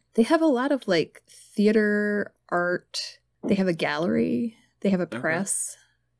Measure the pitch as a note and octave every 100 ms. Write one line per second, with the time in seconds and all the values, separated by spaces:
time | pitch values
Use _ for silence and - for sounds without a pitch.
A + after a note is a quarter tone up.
0 | _ - A#3 D#4+ D#4+ A#3+ C#4 C#4 - E3+
1 | - - _ - - - G#3 G#3+ G#3 G#3
2 | G#3 G#3 - - _ F3 F3 F3+ - -
3 | - - _ _ A3 G3 F#3+ E3 D3 D3+
4 | F3+ A3+ B3 B3 A#3 - _ _ G3+ F#3
5 | E3+ A#2 D#3+ E3 F#3+ - - - _ _
6 | _